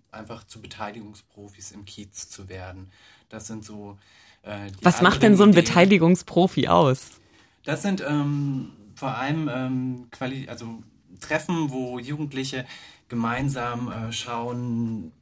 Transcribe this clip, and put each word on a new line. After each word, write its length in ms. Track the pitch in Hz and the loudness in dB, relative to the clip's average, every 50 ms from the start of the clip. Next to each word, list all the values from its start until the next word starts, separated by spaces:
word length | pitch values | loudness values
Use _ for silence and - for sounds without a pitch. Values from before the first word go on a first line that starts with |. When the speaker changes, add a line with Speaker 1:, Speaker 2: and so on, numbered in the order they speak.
| _ _ | _ _
Speaker 1:
einfach 320 | - 110 104 95 120 117 - | -18 -18 -16 -14 -16 -16 -16
zu 160 | _ - 113 | _ -20 -18
Beteiligungsprofis 1120 | 98 - - - 107 104 104 117 104 104 98 - _ _ _ 104 101 101 98 101 95 - | -18 -18 -12 -10 -10 -10 -10 -14 -18 -18 -20 -20 _ _ _ -20 -20 -20 -20 -18 -18 -18
im 140 | 101 104 98 | -16 -18 -20
Kiez 440 | 98 - 107 101 95 - - - - | -18 -18 -18 -18 -16 -16 -16 -16 -16
zu 200 | - - 98 95 | -16 -18 -16 -16
werden. 420 | 92 92 92 92 92 92 92 92 _ _ _ _ _ _ _ _ | -14 -14 -14 -14 -14 -16 -18 -20 _ _ _ _ _ _ _ _
Das 180 | - - - | -16 -14 -12
sind 180 | - 110 107 107 | -12 -12 -12 -12
so, 320 | 107 107 104 104 101 101 98 _ _ _ _ _ _ _ _ | -14 -16 -14 -14 -16 -18 -20 _ _ _ _ _ _ _ _
äh, 300 | _ 104 104 101 101 101 | _ -12 -10 -10 -10 -12
die 120 | 98 - - | -12 -2 0
Speaker 2:
Was 180 | - - - | 2 2 4
macht 200 | 127 190 185 139 | 4 2 4 6
denn 140 | - 214 202 | 6 8 8
so 80 | 185 208 | 10 10
ein 60 | 214 | 10
Speaker 1:
anderen 120 | 185 170 | 10 8
Ideen. 20 | 170 - - | 6 6 6
Speaker 2:
Beteiligungsprofi 920 | 175 180 196 208 175 160 170 185 - - - - 170 185 190 - 147 - | 6 8 8 8 6 6 6 4 4 0 0 2 4 4 4 2 0 2
aus? 460 | - 170 175 160 131 131 - - - - - _ _ _ _ _ _ _ _ _ | 4 6 6 6 6 4 2 -2 -8 -10 -16 _ _ _ _ _ _ _ _ _
Speaker 1:
Das 180 | 143 151 - | -6 -4 -2
sind, 200 | - 196 185 - - | -2 -2 -2 -2 -2
ähm, 680 | 143 147 147 143 143 147 143 143 143 135 135 - - - - - - - | -2 0 0 0 0 -2 -2 -2 -2 -2 -4 -6 -10 -14 -20 -20 -20 -14
vor 200 | - 139 127 110 | -8 -8 -6 -6
allem, 320 | 117 131 143 156 160 156 135 120 | -4 -4 -4 -2 -2 -2 -4 -4
ähm, 520 | 131 131 127 131 127 127 131 123 123 123 - | -4 -4 -2 -2 -2 -4 -4 -6 -8 -12 -18
Quali-, 380 | - - 135 127 135 135 - - | -10 -8 -8 -6 -6 -8 -10 -12
also 340 | - - - 117 113 113 - _ _ _ _ _ - - | -14 -14 -12 -14 -14 -16 -18 _ _ _ _ _ -20 -18
Treffen, 500 | - - 151 156 156 - 175 165 156 139 | -6 -4 -4 -2 -2 -2 -2 -2 -2 -4
wo 300 | 127 131 127 123 123 123 | -4 -6 -6 -6 -8 -8
Jugendliche 680 | 120 135 147 151 151 143 135 135 131 135 135 127 123 - - - - - - _ _ _ | -8 -8 -8 -6 -8 -6 -6 -6 -6 -6 -6 -8 -10 -10 -16 -20 -20 -20 -20 _ _ _
gemeinsam, 800 | 123 117 117 117 120 127 139 143 135 123 120 120 120 120 123 120 | -6 -4 -2 -2 -2 -2 -2 -4 -4 -4 -4 -6 -6 -6 -8 -8
äh, 200 | 87 110 113 113 | -8 -8 -8 -8
schauen, 1000 | 113 - - 120 120 117 117 123 120 123 123 120 117 117 117 113 113 104 85 78 - _ | -8 -8 -8 -8 -8 -6 -6 -6 -6 -6 -6 -4 -4 -2 -4 -4 -6 -8 -10 -14 -18 _